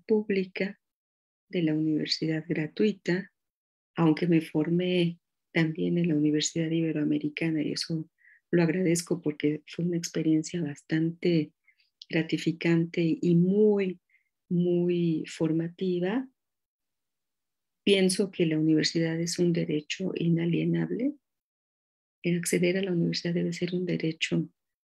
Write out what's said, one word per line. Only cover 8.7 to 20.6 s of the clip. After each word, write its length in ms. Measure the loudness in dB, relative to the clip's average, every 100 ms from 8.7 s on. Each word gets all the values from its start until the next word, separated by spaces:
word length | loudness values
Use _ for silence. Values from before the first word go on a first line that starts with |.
| 2 0 0 0 -4
porque 420 | -4 -2 -2 -2 -6
fue 180 | -6
una 120 | -2 -2
experiencia 640 | -4 -2 0 0 0 -4
bastante 920 | -6 -8 -4 -2 -2 -2 0 2 0 _ _ _ _ -20 -6
gratificante 1120 | -2 -2 -2 -2 -2 2 2 2 0 0 0
y 140 | 4
muy, 680 | 4 4 4 4 4 0 -6 _ _ _ _ -4
muy 760 | 0 2 2 2 2 0 0 -4
formativa. 1000 | -2 0 0 -2 -4 -4 -2 -2 -4 -6 _ _ _ _ _ _ _ _ _ _ _ _ _ _ _
Pienso 460 | 2 4 4 2 -2
que 160 | 0 0
la 120 | 2
universidad 600 | 2 2 2 0 -2 -2
es 180 | -4 0
un 140 | 0
derecho 600 | 0 0 -2 -4 -6 -6
inalienable. 1000 | -2 0 2 2 0